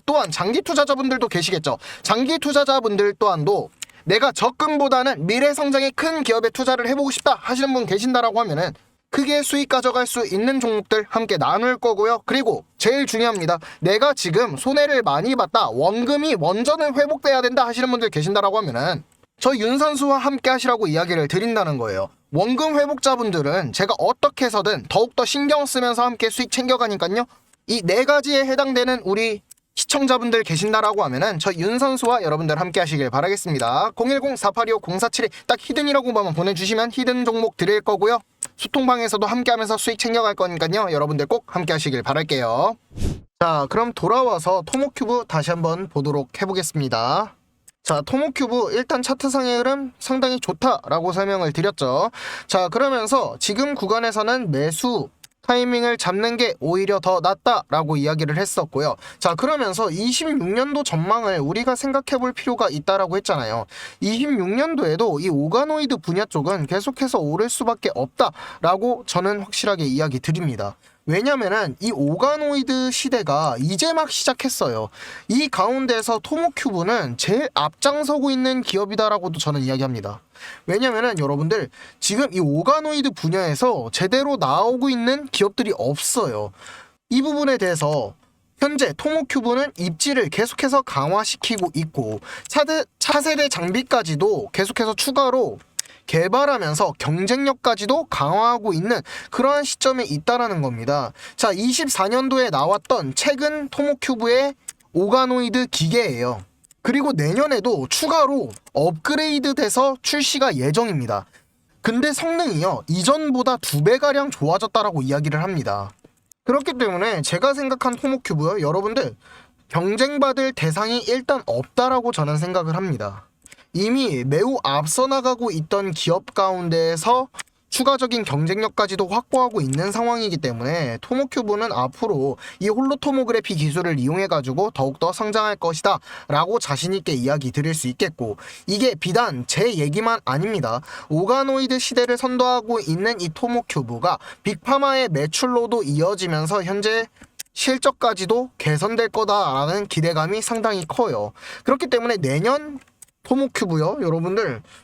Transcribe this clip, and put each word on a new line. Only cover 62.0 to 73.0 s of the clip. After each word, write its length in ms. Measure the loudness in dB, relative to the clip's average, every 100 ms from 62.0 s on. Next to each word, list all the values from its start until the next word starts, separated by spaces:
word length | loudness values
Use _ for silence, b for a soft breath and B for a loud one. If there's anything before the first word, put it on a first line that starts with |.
| 0 -2
볼 140 | -2
필요가 360 | -2 -4 0 0
있다라고 480 | 0 0 0 0 -2
했잖아요. 480 | 0 -2 -2 -4 -6 B B B
이십육 480 | -2 0 0 0 0
년도에도 720 | 0 0 0 0 2 0 0
이 100 | 0
오가노이드 680 | 0 2 2 0 0 -2 -2
분야 280 | -2 -2 -2
쪽은 420 | -2 -2 -2 -2
계속해서 500 | -2 -4 -2 -2 0
오를 320 | 0 0 -2
수밖에 400 | -2 -2 -2 -4 -4
없다라고 1080 | -4 0 0 0 -14 -2 0 2 0 -2 -2
저는 320 | -2 0 -2
확실하게 460 | -4 -4 0 0 0
이야기 340 | 0 0 -2
드립니다. 560 | -2 -2 -2 -4 -6 -10 b b -2
왜냐면은 720 | 0 2 0 2 0 0 -2
이 120 | -4
오가노이드 1000 | 0 0 2 2 2 0 0 0 0 0
시대가 640 | -2